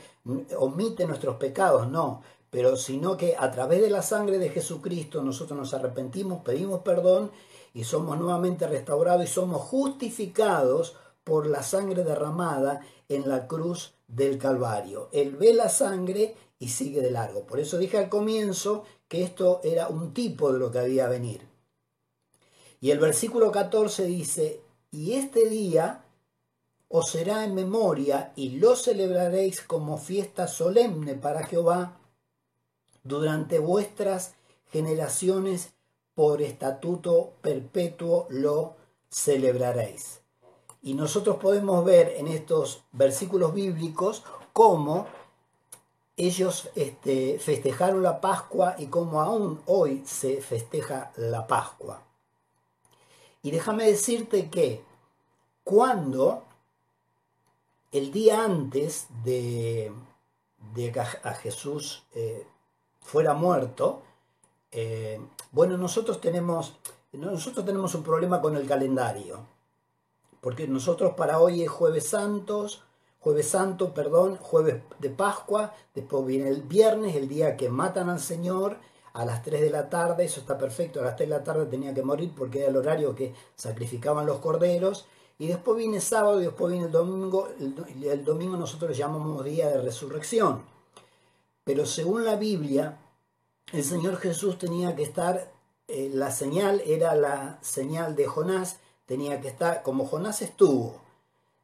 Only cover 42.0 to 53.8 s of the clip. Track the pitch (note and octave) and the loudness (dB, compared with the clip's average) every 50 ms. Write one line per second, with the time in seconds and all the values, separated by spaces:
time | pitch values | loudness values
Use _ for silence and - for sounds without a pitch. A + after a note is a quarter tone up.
42 | E3 - - - C#3+ D#3+ D#3+ D3+ - - E3 D#3 C3+ B2 - - - _ - B2 | 8 6 2 -2 -4 -4 -4 -6 -2 0 0 0 0 -2 -6 -12 -18 _ 2 2
43 | C#3 C3+ - - G3+ F3 G3 F#3 F3 D#3 E3 G3+ G3 F#3+ E3+ D#3+ E3 E3 D#3 - | 4 4 4 0 -2 -2 0 2 2 2 0 -2 -2 -2 -2 -4 -6 -6 -4 -2
44 | F3+ G#3 A3 - - - - - - - - - A3+ G#3+ F3+ D#3+ D3 D3 D#3 F#3 | -2 -2 -2 -4 -10 -16 -18 -18 -18 2 6 8 10 10 8 6 2 0 -2 -2
45 | G3+ - - - - _ _ _ _ _ _ _ _ _ - - _ _ _ _ | -4 -6 -12 -18 -20 _ _ _ _ _ _ _ _ _ -20 -20 _ _ _ _
46 | _ _ _ - F3 F3+ F3 F#3 F#3 F3+ D#3+ - - - - - C#3+ B2+ - - | _ _ _ -2 0 0 2 2 0 0 0 -4 -8 -6 -4 -2 -2 -2 -4 -4
47 | - C#3 C3+ C3 C3 C3 C#3+ - - D#3 D3 A#2 - C3+ A#2+ - F3+ F#3+ G3 F#3+ | 0 0 2 2 2 0 -2 0 0 0 0 2 0 -2 0 2 2 4 4 4
48 | F#3 F3 E3 - - F#3+ F#3+ - - - - F#3+ F3+ F3+ F#3 F#3 D3+ B2 - E3+ | 4 2 2 2 0 0 0 -2 -4 -2 2 2 2 2 2 -2 -8 -2 -2 -2
49 | F3 E3 D3+ D3+ D#3 F#3 A#3 A3 G3+ F3 D#3 D3+ - - F#3+ G3 E3 C#3 C3+ C3+ | 0 2 0 2 2 2 2 0 0 -2 -4 -4 0 2 4 4 4 2 0 -4
50 | - - - - - C3 C3+ C#3 - - A#2 A2+ - - - D#3 - - C#3+ C3 | -6 -10 -8 -4 -2 -2 -2 -2 -4 -6 -6 -6 -6 -6 -6 -6 -6 -6 -8 -8
51 | B2+ - - A2+ A#2 A2+ A#2 A#2 A2+ - B2+ A2+ A#2 - - - - G#2 - - | -10 -12 -10 -6 -4 -4 -4 -4 -2 0 0 0 0 -4 -10 -14 -14 -14 -14 -16
52 | - _ _ _ _ _ _ _ _ _ _ _ _ _ _ _ _ _ _ _ | -20 _ _ _ _ _ _ _ _ _ _ _ _ _ _ _ _ _ _ _
53 | _ _ _ _ _ _ _ _ - C#3+ D3+ E3 E3 A3 G#3+ A3+ | _ _ _ _ _ _ _ _ -6 -4 -4 -2 -2 -2 -2 4